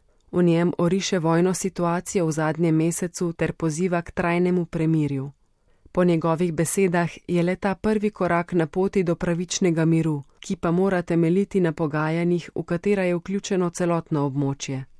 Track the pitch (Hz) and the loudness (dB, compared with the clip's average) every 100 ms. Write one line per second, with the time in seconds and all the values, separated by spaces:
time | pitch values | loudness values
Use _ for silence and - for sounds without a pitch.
0 | _ _ _ 175 175 165 175 - 175 190 | _ _ _ 2 4 4 2 0 0 0
1 | - 190 160 165 180 180 190 - 175 170 | 0 0 2 2 2 0 -4 -2 -2 -2
2 | - 202 160 151 156 156 170 160 165 165 | -4 -2 0 0 -2 0 2 2 2 -2
3 | 180 - 175 165 165 - 165 151 185 175 | -6 -4 -6 -2 -4 -2 -4 -2 -2 -2
4 | 170 - 175 175 180 180 170 165 160 160 | -4 -4 -2 0 2 0 -2 -2 2 2
5 | 147 139 139 - _ _ _ _ _ - | 0 -2 -8 -12 _ _ _ _ _ 0
6 | 180 165 165 160 180 156 165 - 190 175 | 2 4 2 0 0 0 -2 0 2 2
7 | 170 - - 175 170 185 202 185 214 214 | -2 -4 -2 0 0 0 -2 -2 0 0
8 | 208 - 175 170 175 180 156 185 190 196 | -2 -2 0 0 0 0 0 0 0 0
9 | 175 170 175 170 180 - 185 165 160 165 | 0 -2 -2 -2 -4 0 0 2 4 2
10 | 160 147 - _ - 196 170 170 196 185 | 2 -2 -8 _ -10 -4 -2 0 2 0
11 | 170 170 165 180 202 196 170 160 160 151 | 0 2 2 2 0 0 0 0 -2 -2
12 | 156 165 175 175 - - 165 170 202 202 | -2 0 0 0 -2 -8 -4 -2 0 0
13 | 180 175 - 196 - 185 175 - 180 170 | 0 -2 -4 -6 -2 -2 -2 -2 0 0
14 | 165 156 143 135 139 135 - 135 135 | -2 -2 0 0 -2 -4 -6 -8 -10